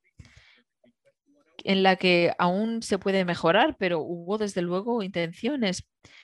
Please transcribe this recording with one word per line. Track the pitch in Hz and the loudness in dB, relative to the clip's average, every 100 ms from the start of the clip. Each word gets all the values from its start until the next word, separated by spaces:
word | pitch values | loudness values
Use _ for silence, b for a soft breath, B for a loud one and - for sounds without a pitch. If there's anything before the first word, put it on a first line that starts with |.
| _ - b b b b _ _ _ _ _ _ _ _ _ - | _ -20 b b b b _ _ _ _ _ _ _ _ _ -10
en | - 190 | -2 4
la | 190 185 | 4 4
que | 185 175 170 - | 4 4 4 2
aún | 175 185 226 226 | 0 0 -2 -4
se | - 196 | -2 -2
puede | 196 190 | 0 0
mejorar, | 175 170 165 170 311 - | 0 0 2 4 2 0
pero | 185 170 | -2 -2
hubo, | 143 170 170 214 | -4 -8 -6 -4
desde | 208 190 | -4 -4
luego, | 175 180 233 240 | -2 -2 -2 -4
intenciones | 190 175 170 - 226 294 202 185 - _ B B | -4 -4 -6 -4 -6 -2 -2 -4 -10 _ B B